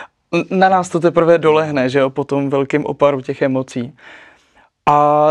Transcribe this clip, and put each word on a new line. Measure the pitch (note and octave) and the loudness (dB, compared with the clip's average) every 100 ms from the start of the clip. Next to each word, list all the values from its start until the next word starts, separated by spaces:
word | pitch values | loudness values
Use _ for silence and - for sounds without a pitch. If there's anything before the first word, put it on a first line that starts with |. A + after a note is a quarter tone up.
| - _ _ | -20 _ _
n-, | E3+ - | -6 -4
na | F#3 F#3+ | 0 2
nás | F#3+ F3+ | 2 -2
to | F3 | -2
teprve | E3 D3+ E3 E3+ | 0 2 2 2
dolehne, | D#3+ D3+ D#3 D3 B2+ | 2 0 0 -2 0
že | C#3 | 0
jo, | C3+ | -2
po | C3 | -2
tom | C#3 C#3 C#3 | -4 -4 -2
velkým | C#3 C3+ D3+ - | -2 -2 -2 -4
oparu | C#3 C#3+ C#3 | 0 0 0
těch | C3 C#3 | -6 -4
emocí. | C#3 C3 C3 C3 A#2+ - - - - _ _ _ _ _ - | -2 -2 -6 -8 -10 -14 -20 -20 -20 _ _ _ _ _ 0
A | D3 D3 D3+ D3+ | 2 2 2 2